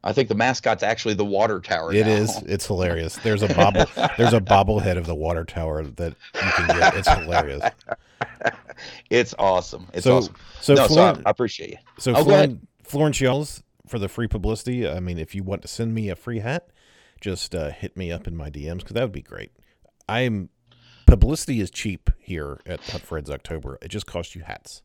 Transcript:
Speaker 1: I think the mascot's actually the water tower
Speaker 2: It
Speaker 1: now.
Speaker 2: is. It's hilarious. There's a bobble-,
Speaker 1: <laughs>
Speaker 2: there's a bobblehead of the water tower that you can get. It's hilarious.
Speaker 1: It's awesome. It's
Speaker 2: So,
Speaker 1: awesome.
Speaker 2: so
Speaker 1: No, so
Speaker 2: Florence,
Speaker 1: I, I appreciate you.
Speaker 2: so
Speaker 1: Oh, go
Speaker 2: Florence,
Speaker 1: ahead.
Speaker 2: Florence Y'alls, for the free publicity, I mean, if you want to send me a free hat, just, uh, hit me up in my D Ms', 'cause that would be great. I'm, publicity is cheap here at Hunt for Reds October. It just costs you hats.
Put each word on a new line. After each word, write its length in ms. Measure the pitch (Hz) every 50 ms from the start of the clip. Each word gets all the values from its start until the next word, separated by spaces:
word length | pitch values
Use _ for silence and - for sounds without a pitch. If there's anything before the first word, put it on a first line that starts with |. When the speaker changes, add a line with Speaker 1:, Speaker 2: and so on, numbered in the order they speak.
| -
Speaker 1:
I 80 | 95
think 160 | 104 - 131 110
the 80 | 110
mascot's 480 | 104 113 127 131 - - 123 110 - -
actually 300 | 104 113 - - 113 107
the 100 | 95 104
water 380 | 104 98 98 107 113 107 90
tower 320 | 82 - 95 82 80 82 95
Speaker 2:
It 120 | 107 110
Speaker 1:
now. 60 | 110
Speaker 2:
is. 260 | 107 104 107 110 - - -
It's 220 | - 98 98 - -
hilarious. 480 | 104 90 92 87 85 82 82 80 - -
There's 240 | - 113 107 98
a 60 | 110 98 -
bobble-, 320 | - - 101 98 98 110 -
Speaker 1:
<laughs> 260 | - - - - - -
Speaker 2:
there's 160 | 117 120 113
a 80 | 113
bobblehead 560 | 95 90 107 98 98 95 107 104 90 95 90 90
of 80 | 85
the 100 | 80 82
water 300 | 76 78 82 87 82 85
tower 380 | - - 85 82 80 76 78 78
that 300 | 71 - - 87 82 76 _ - - -
you 160 | - - 95
can 160 | - - - -
get. 260 | - - - 190 -
It's 120 | - 92 -
hilarious. 560 | - - 78 80 - - - 73 69 - - - - _ _ - - - _ _ _ _ - - - - - 113 - - - - - - - - - - - _
Speaker 1:
It's 240 | 107 120 120 110 - -
awesome. 480 | 98 95 92 90 87 - - - 90 90 -
It's 100 | 90 87
Speaker 2:
So, 140 | 131 127 135
Speaker 1:
awesome. 180 | 113 92 - - - - - -
Speaker 2:
so 140 | - - 139
Speaker 1:
No, 140 | 143 131 104
so 60 | 151
Speaker 2:
Florence, 280 | 151 - 104 87 82 71
Speaker 1:
I, 40 | 101
I 20 |
appreciate 380 | - - 127 110 - - - -
you. 60 | - - _ _ _ -
Speaker 2:
so 120 | - -
Speaker 1:
Oh, 40 | -
go 80 | 131 156
Speaker 2:
Florence, 200 | 160 196 190 190 143 120
Speaker 1:
ahead. 140 | - - _ _ _ _
Speaker 2:
Florence 380 | - - 143 156 151 135 -
Y'alls, 420 | 135 127 - 139 151 139 - - _ _ _ _ _ _
for 100 | - 117
the 100 | 98 95
free 180 | - - 117 110
publicity, 580 | - 110 90 107 110 107 - 127 123 123 117 80
I 100 | 73 90
mean, 180 | 90 90 87 85
if 140 | 78 - -
you 100 | 98 95
want 180 | 92 98 95
to 80 | - -
send 240 | - - 117 113 113
me 140 | 110 110 101
a 80 | 90 -
free 220 | _ - 117 110
hat, 280 | 101 117 139 175 _ _ _ _ _ _ _ _ _ _ _ _
just, 340 | - 101 92 85 - - -
uh, 140 | 87 78 73
hit 260 | - - - 90 _
me 160 | 90 95 85
up 160 | 85 82 - -
in 80 | 82
my 140 | 82 73 73
D 160 | 71 73 71
Ms', 180 | 78 85 92 -
'cause 100 | - -
that 100 | 117 127
would 80 | 120 92
be 80 | 73
great. 300 | - _ 50 50 50 - _ _ _ _ _ _ _ _ _ _ _ -
I'm, 400 | 107 226 - 247 - 202 92 - _ _ _ _ _ _ _ _ - _ _
publicity 560 | - - 98 90 120 151 156 - - 135 113
is 100 | 98 87
cheap 380 | _ - - 110 92 80 _ - - -
here 400 | _ - 95 80 73 71 71 - _
at 160 | - 90 78 - -
Hunt 140 | - 87 -
for 120 | - 85
Reds 140 | 80 71 69
October. 480 | 71 67 _ - 85 80 - 69 67 -
It 60 | - -
just 180 | - 104 -
costs 300 | - - 87 85 - -
you 60 | 87
hats. 400 | 80 78 - - _ - - - _